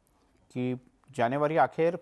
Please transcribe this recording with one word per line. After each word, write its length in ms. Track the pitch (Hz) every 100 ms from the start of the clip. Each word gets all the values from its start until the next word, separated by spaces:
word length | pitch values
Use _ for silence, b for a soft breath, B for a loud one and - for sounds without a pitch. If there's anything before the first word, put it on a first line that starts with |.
| _ _ _ _ _
की 200 | 127 127 127 _ _ _ 127
जानेवारी 380 | 117 143 147 160
अखेर, 400 | 131 - 165 170